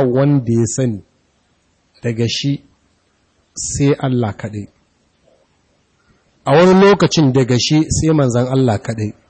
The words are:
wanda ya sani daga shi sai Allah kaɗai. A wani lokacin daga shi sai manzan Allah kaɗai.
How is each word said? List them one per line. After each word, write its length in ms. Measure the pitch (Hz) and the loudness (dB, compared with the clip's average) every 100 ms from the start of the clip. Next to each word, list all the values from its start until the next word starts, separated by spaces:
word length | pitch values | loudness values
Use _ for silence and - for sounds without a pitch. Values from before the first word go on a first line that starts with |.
wanda 480 | 135 123 143 143 113 | 2 2 2 2 0
ya 140 | 117 113 | 0 0
sani 360 | - 127 104 - _ _ _ _ _ _ _ _ _ | -2 -4 -4 -12 _ _ _ _ _ _ _ _ _
daga 240 | 123 113 117 | -8 -4 -4
shi 240 | - 139 139 - _ _ _ _ _ _ _ _ - | -4 -4 -6 -8 _ _ _ _ _ _ _ _ -14
sai 360 | - - 143 143 | -10 -2 0 0
Allah 340 | 135 127 113 | -2 -2 -4
kaɗai. 320 | - 110 104 101 _ _ _ _ _ _ _ _ _ _ _ _ _ _ _ _ _ - | -6 -10 -12 -14 _ _ _ _ _ _ _ _ _ _ _ _ _ _ _ _ _ 0
A 60 | 143 | 4
wani 180 | 185 190 | 6 6
lokacin 520 | 196 202 170 - 143 | 6 4 2 2 2
daga 240 | 131 120 123 | 2 0 0
shi 200 | - 156 151 | 0 0 0
sai 220 | - 156 | -2 0
manzan 320 | 156 135 117 127 | 0 0 0 -2
Allah 300 | 131 127 101 | 0 0 -2
kaɗai. 320 | - 110 104 - _ | -6 -8 -8 -10 _